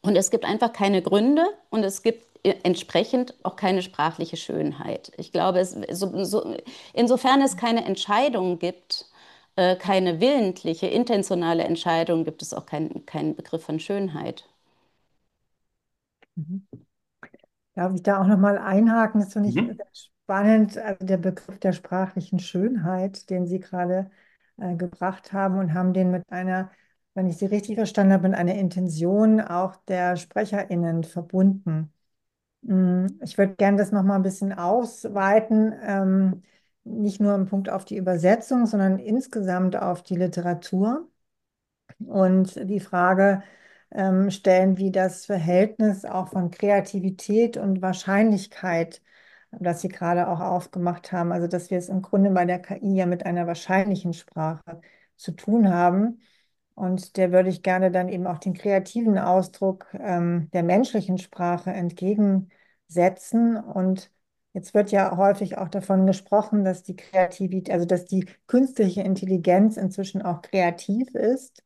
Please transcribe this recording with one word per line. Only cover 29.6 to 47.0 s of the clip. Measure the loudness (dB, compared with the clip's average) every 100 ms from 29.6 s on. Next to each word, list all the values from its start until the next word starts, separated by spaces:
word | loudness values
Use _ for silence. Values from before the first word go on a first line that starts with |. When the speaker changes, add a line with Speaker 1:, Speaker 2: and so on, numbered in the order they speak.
| -4 -6 -6
Speaker 2:
der | -2 0 -2
SprecherInnen | -4 -4 -2 -4 -2 -2 0 -2
verbunden. | -4 -8 -4 4 4 4 -4 -4 -6 _ _ _ _ _ _ _
Mm, | -2 2 2 2 -2 -6
ich | -8 0
würd | 0 2
gern | 2 2
das | 2
noch | 2
mal | 2 2
ein |
bisschen | 0 -2 -6
ausweiten, | -4 0 0 -2 -8 -8 -2 4 4 4 2 2 -2
ähm, | -6 -2 2 2 2 0 _ _ _ _ -12
nicht | -4 -4 0
nur | 0 2
im | 0
Punkt | -2 -4
auf | -8 -8
die | -6
Übersetzung, | -2 2 4 2 2 0 2
sondern | 2 2 0
insgesamt | 0 -2 -2 -6 -2 0 0 0
auf | -2 -4
die | -4 -2
Literatur | -2 -2 -4 -4 -4 0 0 -2 -6 _ _ _ _ _ _ _ _ -18 -6
und | 2 4 4 2 -4 -6
die | -6
Frage, | -2 2 4 6 4 2 -4 _ _ _ _
ähm, | -4 0 2 2
stellen, | 2 4 6 4 2
wie | 0
das | 0 -2 -4 -6
Verhältnis | -4 2 2 2 2 0 0 -6
auch | -6 -4
von | -4 -4
Kreativität | -2 2 2 0 -4